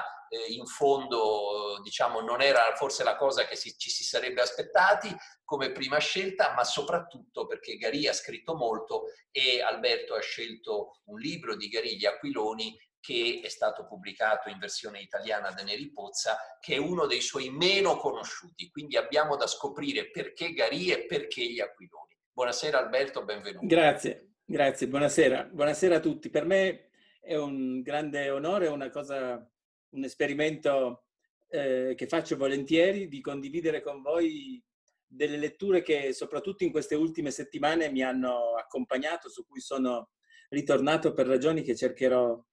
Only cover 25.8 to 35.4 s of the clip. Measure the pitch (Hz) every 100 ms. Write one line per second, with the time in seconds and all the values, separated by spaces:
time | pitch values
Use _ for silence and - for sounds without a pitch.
25.8 | 185 165 160 143 123 151 156 196 190 160
26.8 | - _ _ _ - 156 143 135 131 127
27.8 | 127 147 156 143 139 139 156 202 170 143
28.8 | 135 147 139 139 127 120 113 _ _ _
29.8 | _ 139 135 - 147 143 151 156 147 139
30.8 | 127 123 _ _ _ _ _ 160 139 127
31.8 | 127 123 165 165 156 147 135 139 139 160
32.8 | 180 202 185 139 135 143 139 160 160 156
33.8 | 147 143 135 165 165 156 135 127 - _
34.8 | _ _ _ 131 147 147